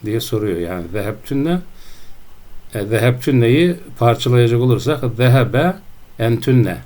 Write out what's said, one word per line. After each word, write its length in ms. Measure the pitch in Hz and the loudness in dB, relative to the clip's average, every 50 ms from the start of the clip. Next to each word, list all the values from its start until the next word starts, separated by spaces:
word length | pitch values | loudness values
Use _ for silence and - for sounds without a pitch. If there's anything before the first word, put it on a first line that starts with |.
| - | -4
diye 160 | 107 110 113 | -4 -4 -4
soruyor. 380 | - - - 107 104 104 90 82 | -4 -2 -4 -2 -2 -2 -2 -4
Yani 300 | 87 85 90 90 85 85 | -4 -6 -6 -8 -8 -6
zehebtünne, 680 | 90 107 98 104 - - - - 139 139 143 165 175 180 175 - - - - - - - - - - - - - - - - - - - - - - | -6 -6 -6 -6 -8 -10 -8 -6 -4 -2 0 0 -2 -2 -4 -8 -16 -16 -14 -14 -12 -12 -12 -12 -12 -12 -12 -16 -16 -18 -16 -12 -12 -12 -12 -8 -6
e, 120 | 110 101 | -6 -4
zehebtünneyi 880 | 104 113 110 117 123 127 127 - 151 139 127 113 113 123 151 175 180 175 - - - - - | 0 0 2 2 2 2 2 0 2 2 4 4 4 4 4 4 2 0 -4 -8 -16 -4 0
parçalayacak 640 | 117 117 113 - - 127 120 120 120 117 120 117 | 2 2 2 2 0 2 4 4 4 4 4 2
olursak 440 | 123 127 120 104 - 131 151 127 120 120 104 | 4 2 2 2 2 -2 -2 -2 -2 -4 0
zehebe 600 | 107 127 127 123 135 117 101 101 131 156 180 190 - - - - - - - - - | 2 4 6 6 6 4 2 2 0 0 0 -2 -4 -10 -18 -18 -18 -18 -20 -6 -4
entünne. 600 | 113 117 117 113 - 135 127 127 110 92 87 - - | 0 0 0 0 2 2 4 4 4 2 -2 -8 -12